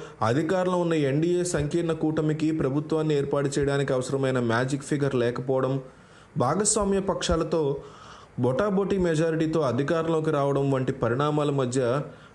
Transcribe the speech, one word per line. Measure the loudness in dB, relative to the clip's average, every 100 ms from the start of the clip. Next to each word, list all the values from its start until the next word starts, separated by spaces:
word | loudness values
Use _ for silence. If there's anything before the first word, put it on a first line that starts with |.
| -10 -2
అధికారంలో | 0 2 2 0 2 0
ఉన్న | 0
ఎన్డీఏ | 2 2 2 2 0
సంకీర్ణ | 0 -2 0 0 0
కూటమికి | 0 0 0 0 0 0
ప్రభుత్వాన్ని | 0 0 -2 -2 0 0 0
ఏర్పాటు | 0 0 0 0
చేయడానికి | 0 0 0
అవసరమైన | -2 -2 -2 0 0
మ్యాజిక్ | 2 0 0 -2
ఫిగర్ | -2 -2 0 0
లేకపోవడం, | 0 -2 -2 0 0 -2 -6 -18 -20 -20 -8 -2
భాగస్వామ్య | 0 0 0 0 2 0
పక్షాలతో | 0 -2 0 0 0 0 0 -2 -8 -20 -20 -20 -12 -2
బొటాబొటీ | 0 2 2 2 0 0
మెజారిటీతో | 2 2 0 0 0 2
అధికారంలోకి | 2 0 0 0 0 0 0
రావడం | 0 2 2 2
వంటి | 0 -2
పరిణామాల | 0 0 2 2 2 0
మధ్య | 0 0 0 2 0 -4 -12 -16